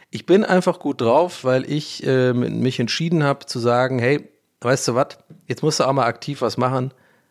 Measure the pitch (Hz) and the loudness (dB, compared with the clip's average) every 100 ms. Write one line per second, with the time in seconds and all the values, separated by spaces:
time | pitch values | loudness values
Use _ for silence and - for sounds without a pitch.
0 | _ - - 196 220 180 180 175 143 139 | _ -12 2 4 4 2 2 -2 -6 0
1 | 113 139 180 - 127 131 131 147 151 - | 2 4 2 -2 0 0 0 -6 -6 -6
2 | 139 131 127 120 120 110 123 - 117 - | 0 2 2 0 -2 0 -2 0 -4 -2
3 | 165 170 143 135 - 123 120 120 131 127 | 0 2 0 -2 -6 -2 0 2 0 0
4 | 120 147 - _ _ _ 120 131 - 120 | 0 0 -4 _ _ _ -2 0 0 0
5 | 143 - _ - - 117 151 143 123 139 | -2 -6 _ -20 -10 -2 -2 0 0 2
6 | 117 - - 143 117 - 127 131 131 - | 0 -2 -10 -4 -4 0 0 0 -4 -10
7 | _ _ _ | _ _ _